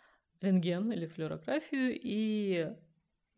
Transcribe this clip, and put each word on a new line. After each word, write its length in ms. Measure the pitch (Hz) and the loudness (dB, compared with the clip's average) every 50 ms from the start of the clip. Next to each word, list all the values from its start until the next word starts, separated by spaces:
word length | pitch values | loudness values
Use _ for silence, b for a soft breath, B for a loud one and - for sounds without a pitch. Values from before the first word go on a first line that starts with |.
| B B B B B _ _ _ | B B B B B _ _ _
рентген 500 | 185 196 190 180 165 180 175 180 208 233 | 0 4 4 4 4 2 0 0 0 0
или 160 | 220 170 165 | -2 -2 -4
флюорографию 920 | 160 165 - 156 156 160 156 - - 269 311 311 - 294 269 262 254 - - - | -6 -6 -6 -4 -4 -4 -6 -4 -2 -2 -2 -2 -2 -2 0 0 0 0 -2 -4
и 720 | - 202 214 220 220 214 214 208 196 185 170 160 - - - - - _ _ _ _ _ _ _ _ _ | -2 0 0 2 2 2 2 2 2 2 2 0 -2 -4 -8 -16 -20 _ _ _ _ _ _ _ _ _